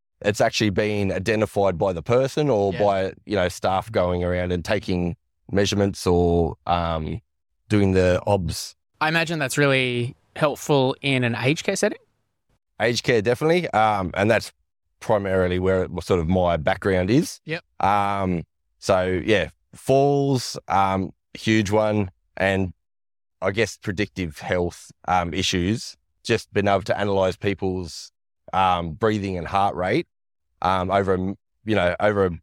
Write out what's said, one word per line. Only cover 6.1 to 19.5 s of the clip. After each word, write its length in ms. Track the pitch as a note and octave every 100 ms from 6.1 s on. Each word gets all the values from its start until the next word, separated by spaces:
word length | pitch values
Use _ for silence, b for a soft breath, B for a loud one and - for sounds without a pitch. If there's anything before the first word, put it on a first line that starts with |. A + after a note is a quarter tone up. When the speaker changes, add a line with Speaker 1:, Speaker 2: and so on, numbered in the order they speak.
| F2 F2 E2+ E2 - -
Speaker 1:
um, 540 | F2 E2+ D#2+ D#2 E2 - _ _ _ _
doing 240 | G#2 G2
the 280 | F#2 F2+ F2+ -
obs. 480 | G2+ E2 - - - _ _
Speaker 2:
I 80 | D#3
imagine 320 | E3 E3 E3
that's 180 | C3+ -
really 580 | C#3+ C3 B2+ A#2+ A#2+ - _ -
helpful 600 | D3+ A#2+ - C#3+ B2+ -
in 220 | C#3 C3
an 120 | B2 A#2+
aged 280 | B2 E3 -
care 100 | F#3+
setting. 220 | G#3 - _ _ _ _ _ _ _ -
Speaker 1:
Aged 240 | A2+ A#2+
care, 180 | - A#2+
definitely. 460 | G2+ B2 D#3 F3 E3
Um, 400 | G#2+ A2 G#2 F2+
and 160 | - G#2
that's 220 | G#2+ - - _ _ _ _
primarily 580 | - G#2+ G2 F#2+ F2+ F2+
where 260 | F#2 F#2
it, 200 | F2 F2
sort 160 | - F#2+
of 80 | D#2+
my 280 | F#2 F2 E2
background 520 | D2 F#2+ G2+ F#2 F#2
is. 320 | B2+ - - -
Speaker 2:
Yep. 180 | E3 - _
Speaker 1:
Um, 640 | - G3+ G3+ G3+ F#3+ E2 - _ _ _
so 440 | - F#2+ F#2 F#2 D#2+
yeah, 240 | G2+ D#2